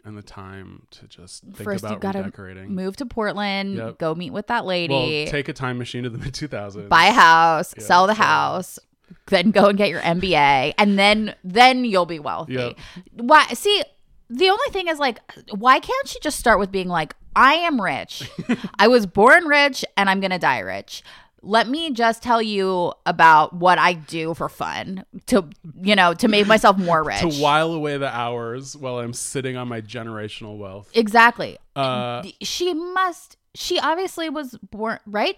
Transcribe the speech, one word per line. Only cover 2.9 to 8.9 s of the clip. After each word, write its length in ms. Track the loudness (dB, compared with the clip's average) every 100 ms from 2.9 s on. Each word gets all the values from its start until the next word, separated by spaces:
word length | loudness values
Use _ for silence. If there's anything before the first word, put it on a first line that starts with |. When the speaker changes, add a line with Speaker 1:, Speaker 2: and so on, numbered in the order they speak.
| -10
Speaker 2:
to 80 | -10
Portland, 680 | -8 -6 -6 -6 -6 -6 -8
Speaker 1:
Yep. 240 | -10 -8
Speaker 2:
go 160 | -6 -6
meet 160 | -8
with 140 | -10 -6
that 180 | -6 -4
lady. 280 | -4 -2 -2 -2 -4
Speaker 1:
Well, 80 | -4
take 160 | -6 -6
a 60 |
time 240 | -8 -8 -6
machine 260 | -8 -8
to 60 | -10
the 80 | -8
<laughs> 80 | -10
mid-two 220 | -10 -10
thousands. 420 | -10 -10 -12 2
Speaker 2:
Buy 160 | 6 6
a 60 |
house, 600 | 8 8 8 6 2 -2 -6
Speaker 1:
Yeah, 60 |
Speaker 2:
sell 240 | 2 4 4
the 80 | 2
Speaker 1:
sell 100 | 0
a 20 |
Speaker 2:
house, 480 | 0 -2 -6 -10 -16
Speaker 1:
house. 20 | _